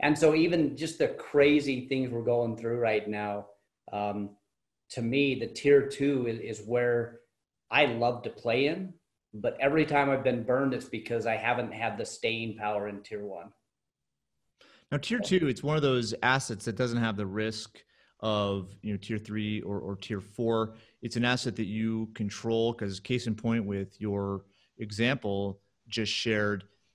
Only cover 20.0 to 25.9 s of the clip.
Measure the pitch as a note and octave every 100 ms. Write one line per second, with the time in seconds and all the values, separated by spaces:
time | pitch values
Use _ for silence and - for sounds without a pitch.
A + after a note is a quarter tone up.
20 | - G2+ - - A2+ A2+ A2 - - _
21 | A#2+ A#2+ A#2+ B2+ B2+ A2 G2 A2 A2 A2
22 | A2 - G#2 - A2+ A2+ A#2 A#2 G2+ F#2
23 | - B2 B2 G#2+ A#2 A2+ G2+ G2 G2 -
24 | G#2 G2+ G2 G2 - _ _ - G#2+ G#2
25 | A#2+ C3+ G#2+ G2 G2+ F#2+ _ _ -